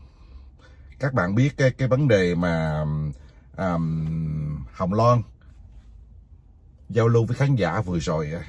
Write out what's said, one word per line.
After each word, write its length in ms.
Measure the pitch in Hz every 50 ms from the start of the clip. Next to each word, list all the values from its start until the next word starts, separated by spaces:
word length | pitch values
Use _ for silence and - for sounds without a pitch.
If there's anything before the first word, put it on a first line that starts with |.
| - - - - - - - - - - - - - - - - - - - -
Các 140 | 135 139 135
bạn 220 | 107 87 92 101
biết 220 | 117 135 143 -
cái, 140 | - 139 127
cái 160 | - - 131
vấn 200 | - 127 131 151
đề 280 | 131 107 95 92 87 87
mà, 500 | 85 90 87 82 80 80 78 76 76 76 76 76 76 76 73 69 - - - - - - - -
à, 160 | - 95 90 87 85 82 80 80 80 78 80 80 80 80 78 78 78 76 73 73 71 65 - -
Hồng 200 | - 95 87 101
Loan 280 | 110 113 120 123 120 - - - - - - - - - - - - - - - - - - - - - - - - - - - - - - - - - -
giao 180 | 95 117 117
lưu 180 | 117 117 117 113
với 120 | - -
khán 180 | - 139 139 139
giả 260 | 110 90 80 82 104
vừa 180 | 98 92 90 82
rồi 320 | - 87 78 78 78 76
á. 120 | 80 90 -